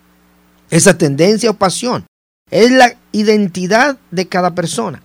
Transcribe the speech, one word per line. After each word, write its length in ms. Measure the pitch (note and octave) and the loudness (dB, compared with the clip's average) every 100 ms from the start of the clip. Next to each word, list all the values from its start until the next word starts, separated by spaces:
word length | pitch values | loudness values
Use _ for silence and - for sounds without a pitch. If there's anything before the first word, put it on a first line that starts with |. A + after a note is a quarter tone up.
| _ _ _ _ _ _ - | _ _ _ _ _ _ -4
Esa 260 | E3 F#3+ E3+ | 0 2 2
tendencia 540 | D#3 C#3 F3+ A3 A3+ | 0 2 0 2 0
o 20 | |
pasión 540 | G#3 F#3+ - B3 D#3+ - _ _ _ - | 0 -2 -2 -6 -6 -10 _ _ _ -6
es 220 | E3+ A#3+ | 2 4
la 240 | C4 A#3+ - _ | 4 2 0 _
identidad 840 | G#3 G#3+ G#3+ G3+ F#3 F3+ A3 C#4+ C4+ - | -4 0 0 0 -4 -2 0 0 -4 -10
de 180 | F3 F3+ | -8 -4
cada 280 | F#3 F3+ F3 | -2 -2 -2
persona. 480 | E3 - G#3 B2+ | -6 -6 -8 -10